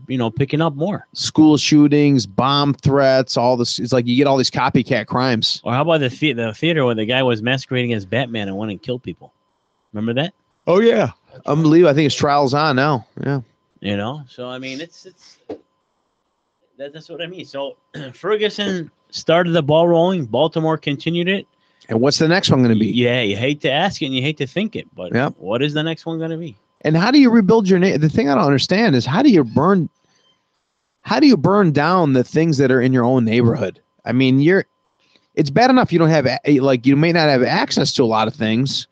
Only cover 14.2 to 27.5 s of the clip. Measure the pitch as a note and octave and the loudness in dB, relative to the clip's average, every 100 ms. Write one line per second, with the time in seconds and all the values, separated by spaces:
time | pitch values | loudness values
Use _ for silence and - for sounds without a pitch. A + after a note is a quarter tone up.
14.2 | C3 - B2 B2+ C3 C3 E3+ - F#3 _ | -16 -16 -14 -14 -14 -14 -16 -20 -20 _
15.2 | _ _ _ - _ _ _ _ _ _ | _ _ _ -20 _ _ _ _ _ _
16.2 | _ _ _ _ _ _ C#3+ D#3 D3+ D#3 | _ _ _ _ _ _ -18 -18 -20 -16
17.2 | E3+ F3+ C#3 C#3 C#3 B2+ _ D3+ C#3 B2+ | -14 -14 -16 -12 -12 -12 _ -18 -18 -12
18.2 | F3+ G#3+ G#3 G#3 G3+ F#3 D#3 _ _ - | -6 -2 -2 -4 -6 -6 -10 _ _ -12
19.2 | - E3 F3+ E3 C#3+ D#3 F3 E3+ F3 F#3+ | 0 2 2 0 2 2 4 4 2 0
20.2 | B2 A#2 D#3+ E3 D#3+ D#3+ - C#3+ - E3+ | -4 -2 -2 -2 -4 -4 -4 -6 -4 -4
21.2 | F3 G3 - _ _ _ - A2+ C3 C#3+ | -2 -4 -6 _ _ _ -6 0 0 2
22.2 | D#3+ F3+ - C#3 B2 A2 G#2+ A2+ A#2+ B2 | 2 2 2 2 2 2 0 0 0 0
23.2 | A2 G2+ B2+ D3 D3+ C#3 G3 - D3 C3 | -2 -2 -4 -2 -2 -2 -2 -4 -6 -4
24.2 | C3 D#3 C3+ - G#3+ - - - F2+ A2+ | -4 -6 -6 -6 -6 -8 -14 -14 -6 -4
25.2 | C#3+ - F2+ A2+ D3 D3 D#3+ D#3+ - E3 | -4 -6 -6 -4 -2 -4 -6 -8 -10 -10
26.2 | D#3+ D#3+ E3+ G2+ _ _ - D#3+ G#3 C#4+ | -8 -10 -12 -18 _ _ -2 0 4 6
27.2 | C4 A#3 F#3 | 6 6 4